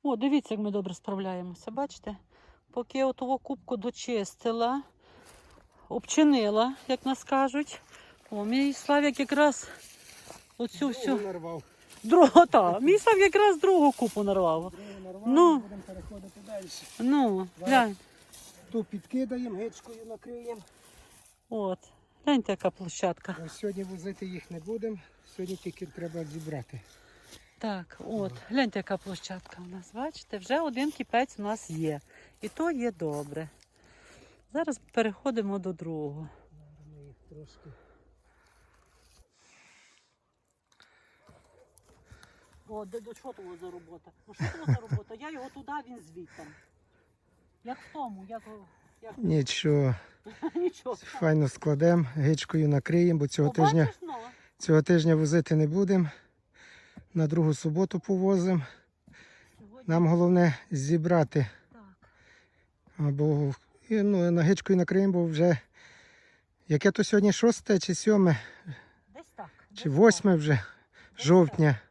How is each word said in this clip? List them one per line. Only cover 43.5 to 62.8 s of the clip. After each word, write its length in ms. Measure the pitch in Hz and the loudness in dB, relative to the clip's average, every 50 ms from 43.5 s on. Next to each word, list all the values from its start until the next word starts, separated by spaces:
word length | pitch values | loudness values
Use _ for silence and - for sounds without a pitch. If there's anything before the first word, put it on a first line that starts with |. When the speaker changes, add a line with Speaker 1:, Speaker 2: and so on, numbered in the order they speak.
| 359 - | -16 -14
Speaker 1:
за 100 | 370 359 | -16 -16
робота? 400 | 349 349 330 320 339 320 _ 349 _ _ _ | -16 -16 -18 -20 -20 -20 _ -20 _ _ _
Ну, 60 | - 208 | -20 -10
що 100 | - 147 - - | -8 -8 -8 -8
того 120 | 330 311 | -8 -4
за 80 | - - - 220 220 | -4 -4 -4 -4 -8
робота? 260 | 139 - - _ 226 220 | -8 -10 -8 _ -16 -14
Я 120 | 277 311 | -14 -14
його 180 | 320 269 254 262 _ | -12 -14 -14 -16 _
туди, 180 | 277 277 - 285 294 269 | -18 -14 -12 -12 -12 -12
він 120 | 254 247 226 | -14 -20 -20
звідти. 440 | 170 156 160 180 170 - - - 320 - - _ _ _ _ _ _ _ _ _ _ _ _ _ _ _ _ _ _ _ _ _ _ | -20 -20 -20 -20 -20 -20 -20 -20 -20 -20 -20 _ _ _ _ _ _ _ _ _ _ _ _ _ _ _ _ _ _ _ _ _ _
Як 140 | 226 254 | -14 -14
в 160 | - - - - | -14 -16 -14 -10
тому, 320 | 277 269 233 202 190 190 190 | -10 -8 -8 -10 -14 -14 -14
як, 120 | 226 220 - 214 214 208 190 170 _ _ _ _ _ _ | -14 -14 -14 -16 -20 -20 -20 _ _ _ _ _ _ _
як 160 | - 440 403 | -20 -18 -10
Speaker 2:
Нічого. 800 | - 226 175 160 151 135 - - - - 156 147 143 139 131 117 - - - _ _ _ | -6 -2 0 0 0 0 -2 -4 -2 0 2 2 2 2 0 0 -2 -8 -20 _ _ _
Speaker 1:
<laughs> 300 | 214 226 - - 330 - | -20 -14 -8 -8 -6 -4
Нічого. 400 | 339 359 359 - - _ 508 440 | -4 -4 -4 -6 -8 _ -10 -10
Speaker 2:
Файно 520 | - - - - - 170 160 156 156 147 127 | -10 -12 -16 -8 -2 0 2 2 2 0 -2
складемо, 560 | - - - 156 147 139 160 170 175 175 156 120 127 | -4 -4 -4 -4 0 2 4 4 4 4 0 -2 -4
гичкою 520 | 156 139 147 160 143 - - - 160 156 | -2 0 0 0 0 -2 -4 -2 0 2
накриємо, 520 | 147 147 139 - - 165 175 175 180 165 156 | 2 2 0 0 0 2 2 4 2 2 0
бо 80 | 143 | -2
цього 220 | 135 - - 147 143 | -2 0 0 0 0
Speaker 1:
О, 20 | |
Speaker 2:
тижня, 320 | - 160 160 147 147 165 151 | 2 4 4 4 4 4 2
Speaker 1:
бачиш, 140 | 120 - _ | 2 0 _
ну? 120 | - - - - - - - _ _ _ _ | -14 -12 -12 -12 -14 -16 -20 _ _ _ _
Speaker 2:
цього 240 | _ - - 156 156 | _ 0 4 4 4
тижня 340 | 151 - 180 165 156 165 160 | 4 4 2 4 4 4 2
возити 400 | 156 160 143 160 170 - - 160 | 2 2 2 0 0 2 2 2
не 120 | 156 156 | 2 2
будемо. 420 | 147 160 190 202 180 196 185 175 147 - - _ _ _ _ _ _ _ _ - - - - _ _ _ - - _ _ | 2 2 0 0 2 2 2 2 0 -4 -14 _ _ _ _ _ _ _ _ -20 -20 -20 -20 _ _ _ -20 -20 _ _
На 140 | 170 160 | -2 0
другу 260 | 147 160 170 160 156 147 | 0 2 2 2 2 0
суботу 460 | - - 160 151 170 190 - - 175 | 0 -4 -4 0 0 -2 -2 -2 -6
повозимо. 600 | - - 196 180 190 196 196 185 175 190 185 165 131 - - _ _ _ _ _ _ - - - - - _ _ _ _ _ _ | -4 -2 -2 0 2 2 2 2 2 0 0 -2 -2 -6 -16 _ _ _ _ _ _ -20 -20 -20 -20 -20 _ _ _ _ _ _
Speaker 1:
Сьогодні. 240 | - 202 214 262 254 | -20 -20 -20 -12 -4
Speaker 2:
Нам 200 | 170 160 170 175 | 0 2 4 4
головне 500 | 160 170 170 175 175 180 180 175 165 131 - - _ | 4 4 4 4 4 6 6 4 4 2 -2 -6 _
зібрати. 760 | 175 135 135 143 170 165 156 170 175 165 151 - - 156 127 101 - - _ _ _ | -6 -6 0 0 0 0 2 2 4 2 2 2 2 0 0 0 -4 -18 _ _ _
Speaker 1:
Так. 80 | - 208 - _ _ _ _ _ _ _ _ _ _ _ _ _ _ _ _ _ _ | -20 -20 -20 _ _ _ _ _ _ _ _ _ _ _ _ _ _ _ _ _ _